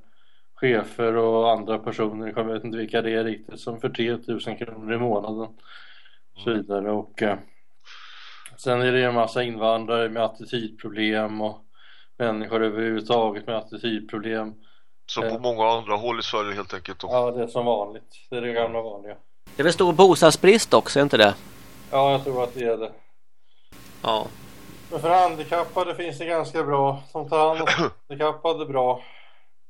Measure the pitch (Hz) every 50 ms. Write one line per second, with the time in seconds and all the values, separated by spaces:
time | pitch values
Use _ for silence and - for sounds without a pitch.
0 | - - - - - - - - - - - - 131 127 117 107 101 - - -
1 | 117 113 113 117 113 113 113 113 113 117 110 110 104 107 110 110 110 120 104 -
2 | 110 107 110 107 110 110 - 117 110 113 113 107 113 113 110 113 110 107 117 113
3 | 110 113 113 113 113 113 107 - - - - - - 123 113 - - 131 - -
4 | 117 120 117 113 - 123 117 101 - 117 107 - 120 113 110 110 107 110 117 117
5 | 123 120 107 101 101 110 110 110 113 107 - - - - - - - - - -
6 | - - - - - - - - - 120 113 104 101 101 101 98 98 104 104 104
7 | 98 - - - 113 104 98 98 - - - - - - - - - - - -
8 | - - - - - - - - - - - - - 131 123 123 123 127 123 127
9 | 123 123 120 117 113 - - 127 123 120 117 107 110 113 113 113 110 110 117 117
10 | 117 110 110 113 113 110 - - 113 - 123 120 110 107 - - - 107 101 110
11 | 107 107 107 107 107 107 107 107 107 107 107 - - - - - - - - -
12 | - - - - 120 113 107 107 107 101 113 110 110 110 104 110 113 113 110 107
13 | 107 113 120 117 113 110 101 104 - 123 113 107 - - 110 - - 117 110 104
14 | 107 - - 107 104 113 110 110 110 107 110 - - - - - - - - -
15 | - - - 117 113 113 110 117 123 123 117 110 110 113 117 117 110 104 104 104
16 | 113 120 117 113 107 - 123 107 104 104 101 101 95 - 101 95 95 98 95 -
17 | 98 90 123 123 123 123 120 123 117 120 - 127 120 120 117 104 101 104 110 110
18 | - - - - - - 127 120 120 120 117 117 117 113 113 113 113 113 104 101
19 | 101 104 104 - - - - - - - - - 143 175 160 - 190 175 165 156
20 | 196 185 160 - 165 156 - - - 185 226 220 - - - 113 - - - 139
21 | 143 143 135 113 107 101 98 - - - - - - - - - - - 139 135
22 | 139 139 135 131 139 143 127 123 123 120 - 131 120 117 113 110 110 104 - -
23 | - - - - - - - - - - - - - - - - - - - -
24 | - 123 110 107 110 - - - - - - - - - - - - - 170 147
25 | 147 165 175 185 180 170 165 156 151 139 165 170 165 - - 185 180 175 160 175
26 | 175 165 143 139 170 165 170 160 147 139 - 165 147 143 143 139 139 135 135 139
27 | - - - 160 143 139 165 156 156 160 160 160 160 - - 170 160 117 - -
28 | - - 139 143 151 151 151 151 - 165 160 147 151 139 135 131 127 127 123 -
29 | - - - - - - - - - - - - -